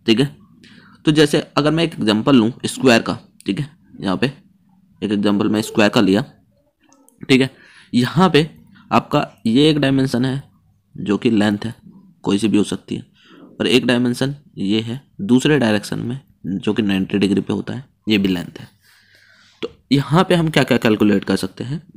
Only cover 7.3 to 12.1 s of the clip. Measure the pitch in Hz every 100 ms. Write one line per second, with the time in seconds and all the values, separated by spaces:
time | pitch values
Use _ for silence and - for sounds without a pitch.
7.3 | 131 131 - - - - 117 123 - 185
8.3 | 143 156 - - - _ 113 - 147 143
9.3 | - 117 117 151 151 139 135 135 123 131
10.3 | 135 - _ _ _ _ - 95 101 127
11.3 | 110 104 104 113 - - - -